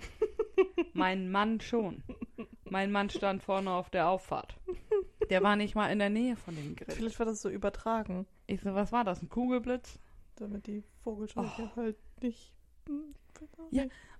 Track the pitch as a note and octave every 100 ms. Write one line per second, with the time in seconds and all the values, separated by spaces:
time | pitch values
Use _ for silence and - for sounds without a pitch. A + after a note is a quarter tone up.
0 | - - G#4+ - - - F#4+ - - -
1 | F#3 F#3+ F#3 G3 G#3+ A3 - A#3 G3 -
2 | - - - - A3 - - F#3+ G3 G3+
3 | G3+ - G3 G3 - F#3+ F#3+ F3+ F#3 F#3
4 | E3 F#3 - C#3 - - - F4 - G#4
5 | F#4 - G#4 F#3 G3 G#3 G#3 G#3+ G3+ G#3
6 | G3+ G#3+ B3 A#3 - D#3+ C#3+ - - F3+
7 | A3+ - A3+ G#3+ G3 G3+ G3+ - A3+ A3+
8 | G#3 F3+ G3 - - G#3 G3+ F#3+ G3+ A#3+
9 | G#3+ F3+ E3 A3+ B3+ B3+ A#3+ B3 - -
10 | - - - - G#3 G3+ G#3 G#3 G3+ -
11 | A#3+ G#3 G#3+ - F3 - A3+ - A3+ G#3+
12 | - - B3 A3+ - - - - - D4
13 | D#4 - - - D#4 - D#4+ C4 C4 -
14 | - -